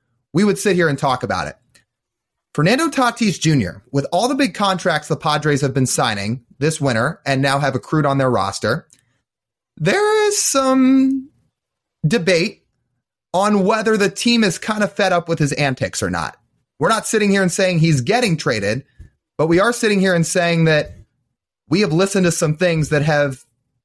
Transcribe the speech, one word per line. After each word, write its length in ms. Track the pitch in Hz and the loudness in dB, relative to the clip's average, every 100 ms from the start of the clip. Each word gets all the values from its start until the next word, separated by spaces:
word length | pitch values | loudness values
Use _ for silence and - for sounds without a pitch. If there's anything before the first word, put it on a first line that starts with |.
| _ _ _ | _ _ _
we 100 | 160 | 0
would 140 | 208 185 | 2 2
sit 180 | 208 175 | 0 2
here 120 | 165 | 0
and 80 | 135 | 0
talk 240 | 143 123 | -2 -2
about 260 | 104 92 73 | -4 -4 -6
it. 100 | - _ _ _ _ _ _ _ _ _ | -12 _ _ _ _ _ _ _ _ _
Fernando 340 | - 160 262 330 | 0 2 2 0
Tatis 500 | - 240 233 220 147 | 0 0 0 -2 0
Junior, 460 | 160 147 87 - - | 0 0 -2 -6 -6
with 160 | 139 139 | -4 -2
all 160 | 175 254 | -2 0
the 60 | 277 | 0
big 180 | 254 | -2
contracts 560 | - 196 185 185 151 - | -2 -2 -2 -2 -2 -4
the 80 | 151 | -4
Padres 420 | 156 147 151 139 | -2 -2 0 0
have 140 | 139 | 0
been 120 | 131 127 | 0 -2
signing 600 | - 123 101 101 127 - - | 0 -2 -2 -4 -6 -10 -4
this 220 | 147 156 | -4 -2
winter 400 | 139 113 135 - 143 | -2 0 -2 -4 -4
and 160 | 135 | -2
now 180 | 139 139 | 0 0
have 160 | 139 123 | -2 -4
accrued 300 | - 156 143 | -4 -2 0
on 120 | 139 | 0
their 140 | 131 | 0
roster, 560 | 110 98 - 110 127 - _ _ _ _ _ _ _ _ - | 0 -2 -4 -4 -4 -8 _ _ _ _ _ _ _ _ -4
there 520 | 156 381 415 427 415 | 0 0 2 2 0
is 120 | 415 | -2
some 880 | - 269 262 262 262 269 262 269 269 _ _ _ _ _ _ _ 151 | -2 0 2 2 4 4 2 -2 -8 _ _ _ _ _ _ _ -2
debate 560 | 220 170 170 208 - _ _ _ _ _ _ _ | 0 2 2 0 -6 _ _ _ _ _ _ _
on 320 | 180 202 208 190 | 0 2 2 2
whether 320 | 220 220 220 | 0 0 0
the 120 | 196 | 0
team 360 | - 240 240 202 | 0 0 2 2
is 120 | - | -2
kind 240 | - 214 | -4 -2
of 120 | 208 | -2
fed 180 | - 190 | 0 0
up 160 | 175 165 | 0 0
with 120 | 160 | -2
his 120 | 143 | -2
antics 480 | 147 139 127 110 - | 0 -2 -2 -6 -4
or 80 | 92 | -4
not. 280 | 87 64 - _ _ _ - | -4 -6 -10 _ _ _ -2
We're 80 | 160 | 0
not 180 | 220 - | 0 0
sitting 240 | 220 208 | 0 2
here 120 | 196 | 2
and 100 | 185 | 0
saying 280 | - 185 170 | 0 0 2
he's 200 | 165 143 | 2 2
getting 380 | 120 233 220 160 | 2 0 0 0
traded, 480 | 151 110 98 127 - - - _ _ - | -2 -2 -2 -4 -8 -20 -20 _ _ -2
but 100 | 160 | 2
we 120 | 170 | 2
are 140 | 220 | 2
sitting 260 | 233 220 202 | 0 0 2
here 160 | 190 175 | 2 2
and 100 | 160 | 0
saying 380 | 185 170 170 | 0 0 2
that 280 | 160 151 - - - _ _ _ _ _ - | 2 2 0 -10 -20 _ _ _ _ _ -2
we 140 | 170 | 0
have 100 | 196 | 2
listened 320 | 160 196 196 175 | 2 0 2 0
to 60 | |
some 240 | - 160 151 | 0 -2 0
things 320 | 180 160 151 | 0 0 0
that 140 | 151 | 0
have 420 | 151 147 143 131 _ _ _ _ | 2 0 0 -4 _ _ _ _